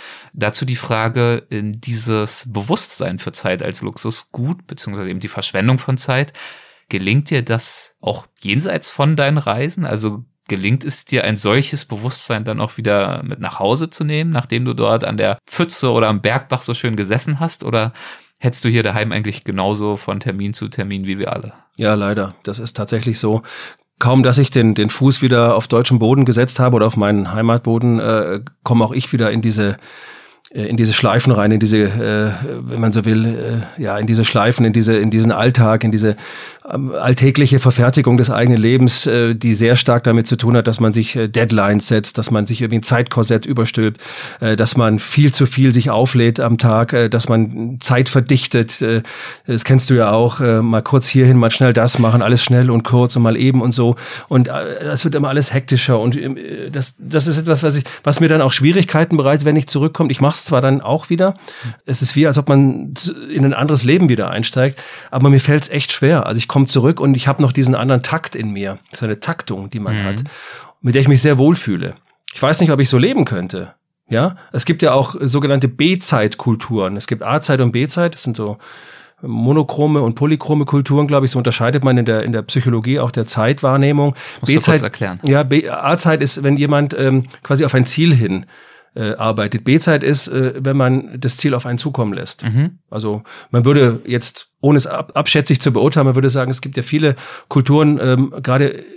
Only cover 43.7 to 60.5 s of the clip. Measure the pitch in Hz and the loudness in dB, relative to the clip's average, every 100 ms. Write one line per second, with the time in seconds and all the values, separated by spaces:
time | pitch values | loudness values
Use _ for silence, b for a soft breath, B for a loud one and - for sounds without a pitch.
43.7 | - 110 107 B B B B 113 107 117 | 0 -2 -2 B B B B -2 0 0
44.7 | 127 113 107 - - 147 - 135 127 135 | 2 2 2 0 4 4 4 0 4 4
45.7 | 123 135 107 127 127 117 117 117 117 117 | 4 2 0 2 2 2 2 0 2 2
46.7 | 110 117 123 113 117 117 113 110 120 117 | 2 2 2 2 0 0 0 0 -4 -8
47.7 | 127 - 127 131 135 120 131 - 120 113 | -6 0 2 2 2 2 0 0 -2 -2
48.7 | - 117 113 113 B B B - 113 - | -2 -2 -2 -4 B B B -6 -4 2
49.7 | 135 127 127 107 110 120 - 123 113 117 | 2 4 4 4 4 2 2 0 2 2
50.7 | 113 - 139 - 131 127 127 117 - 131 | 0 2 0 2 4 6 6 4 4 2
51.7 | 117 120 - 113 117 110 120 - 123 127 | 4 2 2 2 4 4 2 4 2 4
52.7 | 117 113 123 123 123 113 113 131 131 120 | 2 2 2 2 2 2 2 2 2 2
53.7 | 120 117 120 B B B 131 123 139 - | 0 0 0 B B B 2 2 0 -8
54.7 | - 147 143 165 143 139 139 135 131 - | -8 -6 -2 -2 0 0 0 0 -2 0
55.7 | 131 - 117 120 135 135 135 - - 131 | 0 2 2 2 -2 -4 -8 -10 -10 -8
56.7 | 139 127 - 127 151 151 156 165 147 160 | -8 -8 -10 -4 -2 0 -2 0 0 0
57.7 | 143 - B - 151 165 156 135 - 139 | -2 -4 B -2 2 4 4 2 2 2
58.7 | 185 180 156 165 160 135 147 147 151 139 | 4 2 0 2 2 2 2 2 0 0
59.7 | 143 156 156 160 139 139 - - | -2 -2 0 -2 2 0 0 0